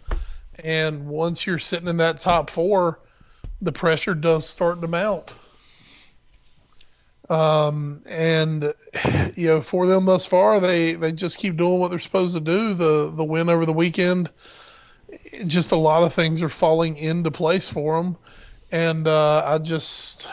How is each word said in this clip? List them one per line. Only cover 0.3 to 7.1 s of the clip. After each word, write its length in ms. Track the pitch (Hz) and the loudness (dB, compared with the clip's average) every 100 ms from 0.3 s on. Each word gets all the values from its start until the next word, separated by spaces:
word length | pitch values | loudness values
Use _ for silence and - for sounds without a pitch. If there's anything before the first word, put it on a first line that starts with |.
| - - - | -10 -14 -12
and 440 | 160 160 156 151 143 | -4 -2 -2 -4 -8
once 400 | 151 170 170 - | -4 -4 -2 -4
you're 100 | 165 | -4
sitting 280 | - 175 175 | -2 -4 -2
in 100 | 170 | 0
that 220 | 165 160 | 0 0
top 300 | 190 175 147 | 0 0 0
four, 500 | - 175 196 175 160 _ _ - _ - - | -2 0 2 2 -2 _ _ -20 _ -16 -8
the 100 | 175 | -6
pressure 420 | 143 175 160 - | 0 0 0 0
does 340 | 170 165 160 156 | 0 2 0 -2
start 340 | - 170 175 | -2 -2 -2
to 60 | 165 | -4
mount. 440 | 170 214 180 - - - _ _ _ - - - _ _ _ _ - _ - - _ _ | -2 -2 -4 -8 -20 -20 _ _ _ -20 -20 -20 _ _ _ _ -20 _ -20 -20 _ _